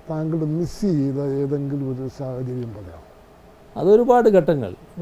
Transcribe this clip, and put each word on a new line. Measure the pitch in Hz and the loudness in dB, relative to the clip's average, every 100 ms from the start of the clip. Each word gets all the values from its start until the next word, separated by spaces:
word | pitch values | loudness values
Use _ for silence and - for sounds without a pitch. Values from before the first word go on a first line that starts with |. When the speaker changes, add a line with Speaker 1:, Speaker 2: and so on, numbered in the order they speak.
| - | -8
Speaker 1:
താങ്കൾ | 156 160 165 | -6 -2 -2
മിസ് | 151 160 175 - | -2 -2 -4 -2
ചെയ്ത | 208 156 139 135 | 0 0 0 -2
ഏതെങ്കിലും | 143 139 139 143 139 143 135 | -2 -2 -2 -2 -4 -4 -4
ഒരു | 127 131 | -6 -8
സാഹചര്യം | - 131 127 127 127 117 | -8 -10 -8 -8 -8 -8
പറയാമോ? | 104 92 80 - - - - - - - - | -12 -16 -18 -20 -20 -20 -20 -20 -20 -16 -2
Speaker 2:
അതൊരുപാട് | 165 214 240 247 226 | 4 6 6 6 6
ഘട്ടങ്ങൾ. | 196 160 151 101 92 - - | 4 4 0 -2 -8 -16 -8